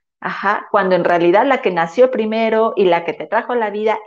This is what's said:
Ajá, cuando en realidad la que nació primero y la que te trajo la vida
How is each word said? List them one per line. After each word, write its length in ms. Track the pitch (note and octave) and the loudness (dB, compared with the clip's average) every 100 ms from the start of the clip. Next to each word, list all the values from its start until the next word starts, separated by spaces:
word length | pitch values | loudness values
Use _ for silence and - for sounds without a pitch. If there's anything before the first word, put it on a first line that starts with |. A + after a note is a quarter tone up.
| _ _ | _ _
Ajá, 460 | F3+ F3 G3 G#3+ - | -10 -4 -4 -4 -2
cuando 240 | G#3 F#3+ F3+ | 0 2 0
en 80 | |
realidad 420 | F3 F3 E3+ F#3+ C#4 | 2 2 4 4 2
la 160 | B3+ | 0
que 80 | A3 | 0
nació 400 | F3 E3+ - B3+ | -2 -4 2 2
primero 600 | B3+ A3 A3 A3+ A3 A3+ - | 2 -2 -2 0 0 0 2
y 80 | |
la 200 | F#3 E3+ | 2 2
que 80 | E3+ | -2
te 120 | - E3 | -8 -4
trajo 280 | G#3+ A3+ | -4 -2
la 160 | A#3+ G#3+ | -4 -4
vida 280 | G3+ A3 D4+ | -2 -2 -4